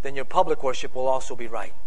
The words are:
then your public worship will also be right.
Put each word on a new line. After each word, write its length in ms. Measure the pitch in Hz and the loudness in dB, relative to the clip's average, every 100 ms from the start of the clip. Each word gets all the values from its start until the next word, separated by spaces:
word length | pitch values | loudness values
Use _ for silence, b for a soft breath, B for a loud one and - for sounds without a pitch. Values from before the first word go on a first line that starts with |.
then 160 | 139 139 | 0 0
your 80 | |
public 380 | 127 165 170 151 | 2 2 2 2
worship 320 | 135 123 135 | 0 0 -2
will 140 | 127 131 | 0 0
also 280 | 131 - 120 | 0 0 -2
be 100 | 117 | -2
right. 280 | 113 95 - | -2 -2 -2